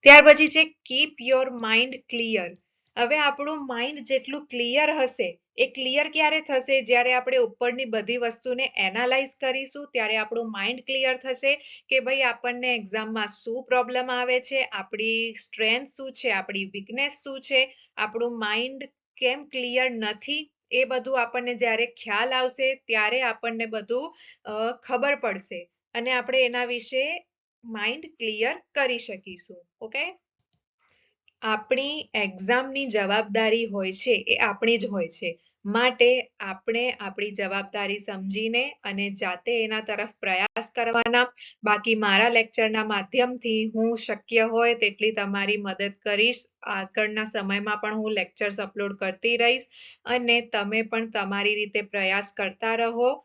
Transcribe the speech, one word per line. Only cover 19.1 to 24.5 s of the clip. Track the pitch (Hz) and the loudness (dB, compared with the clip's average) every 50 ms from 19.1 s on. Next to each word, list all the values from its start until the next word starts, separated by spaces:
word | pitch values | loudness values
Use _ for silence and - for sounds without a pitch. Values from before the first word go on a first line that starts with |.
| _ | _
કેમ | - 262 247 254 285 294 | -2 0 0 0 -2 -6
ક્લિયર | - - 262 247 247 240 254 254 262 | -10 -8 -8 -6 -2 0 0 0 0
નથી, | 247 226 214 208 208 208 - - 294 302 311 _ _ _ _ _ | 0 -2 -4 -4 -4 -6 -6 -6 -6 -6 -6 _ _ _ _ _
એ | - 247 262 | 0 0 0
બધું | 233 262 254 - 262 262 254 | 2 0 -4 -2 -2 0 0
આપણને | 240 233 - 247 240 240 247 | 0 0 -2 -4 -4 -4 -2
જ્યારે | 233 247 233 226 220 233 | 0 0 0 2 0 0
ખ્યાલ | 233 - - - 226 202 208 226 262 254 | -2 -4 -14 -8 -4 -2 0 0 0 0
આવશે, | 254 254 254 254 - 269 262 269 | 0 0 -2 -2 0 0 -2 -2
ત્યારે | 262 _ _ 226 214 214 208 233 254 262 | -2 _ _ 0 0 2 2 0 0 0
આપણને | 240 220 226 - 233 226 226 226 | -2 -4 -4 -6 -6 -4 -4 -6
બધું, | 226 220 220 202 202 226 247 285 330 330 - - - - _ _ | -6 -6 -8 -4 -2 -4 -4 -4 -6 -12 -16 -20 -20 -20 _ _
અ, | - | -10